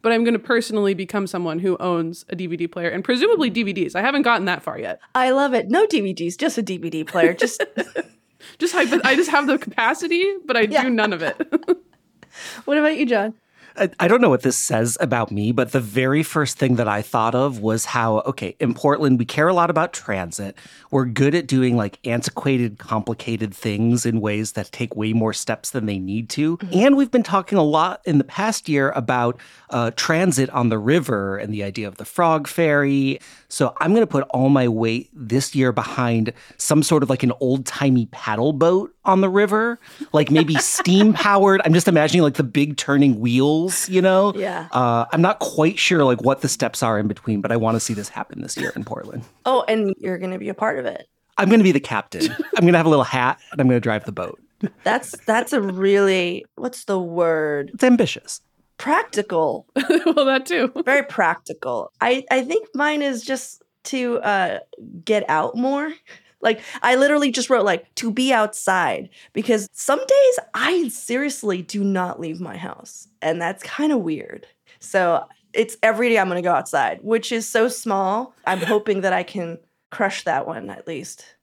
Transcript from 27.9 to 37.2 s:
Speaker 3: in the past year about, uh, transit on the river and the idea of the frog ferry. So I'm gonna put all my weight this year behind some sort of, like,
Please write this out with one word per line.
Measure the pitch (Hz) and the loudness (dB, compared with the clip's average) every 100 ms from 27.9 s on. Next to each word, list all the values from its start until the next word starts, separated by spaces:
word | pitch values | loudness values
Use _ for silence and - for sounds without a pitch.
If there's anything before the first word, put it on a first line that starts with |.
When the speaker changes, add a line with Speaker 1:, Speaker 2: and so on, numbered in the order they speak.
| 185 | -2
Speaker 3:
in | - 147 | 2 2
the | |
past | 139 - 214 214 - | 2 -2 -4 -4 -2
year | 143 135 | 0 0
about, | - 120 127 120 120 - - _ | -2 -2 0 0 -2 -14 -20 _
uh, | 123 117 | -2 -2
transit | - - 160 185 135 131 | -4 0 2 2 2 0
on | 135 120 | 0 0
the | 110 | 0
river | 107 165 131 107 98 98 | 2 0 0 -4 -2 -6
and | 107 | -6
the | 107 | -6
idea | 98 98 104 | -6 -6 -10
of | 92 | -12
the | |
frog | 107 - 170 160 143 | -10 0 2 2 -2
ferry. | - 160 143 139 139 135 139 - - _ | 0 2 2 2 2 0 -4 -10 -20 _
So | - 131 - | -2 -2 0
I'm | 160 | 2
gonna | 220 220 | 4 4
put | 139 135 | 0 -2
all | 131 135 | 0 4
my | 139 123 | 4 4
weight | 110 113 117 - | 2 0 -2 -6
this | 151 117 123 135 | -16 -2 -2 0
year | 139 131 | 0 2
behind | 113 107 - 120 117 110 - - - | 0 -4 -2 0 2 0 -6 -20 -8
some | - 151 | 2 2
sort | 147 156 | 4 2
of, | 139 | 2
like, | 131 | 0